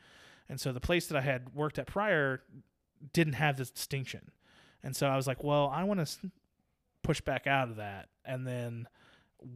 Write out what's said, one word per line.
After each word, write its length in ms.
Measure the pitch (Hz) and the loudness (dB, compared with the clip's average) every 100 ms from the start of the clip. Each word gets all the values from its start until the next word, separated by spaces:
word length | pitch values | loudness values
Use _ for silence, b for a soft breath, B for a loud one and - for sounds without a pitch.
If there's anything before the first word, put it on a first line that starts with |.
| B B B B - | B B B B -12
And 120 | 135 | -6
so 120 | 139 | -4
the 80 | 123 | -2
place 260 | - 175 - | 2 2 2
that 80 | 151 | 0
I 40 | |
had 340 | 135 127 127 | 2 0 -2
worked 240 | 143 151 147 | -4 -2 -2
at 80 | 131 | -4
prior 560 | 202 214 170 139 131 - 139 - _ _ _ 147 | 0 2 4 4 0 -6 -20 -20 _ _ _ -2
didn't 220 | - 160 | 2 2
have 220 | 123 151 135 | 4 2 2
this 140 | 127 | -4
distinction. 600 | - - 139 127 - - - b b b b | -8 -6 -4 -6 -10 -16 -20 b b b b
And 140 | 135 131 | -8 0
so 100 | 139 | 2
I 80 | 135 | 2
was 100 | 135 | 2
like, 180 | 127 | -2
"Well, 240 | 147 147 143 | 2 4 4
I 160 | 139 | 2
wanna 180 | 190 202 | 0 0
s-, 160 | 151 - 190 - _ _ _ _ _ _ | 0 -4 -12 -14 _ _ _ _ _ _
push 180 | - 147 | 0 0
back 260 | - 131 - | 0 -2 2
out 220 | 139 127 | 2 2
of 80 | 107 | -4
that." 320 | 104 98 - _ | -8 -8 -12 _
And 220 | - 131 127 | -8 -6 -4
then 420 | 123 120 117 120 b b b b _ 127 | -4 -6 -8 -10 b b b b _ -16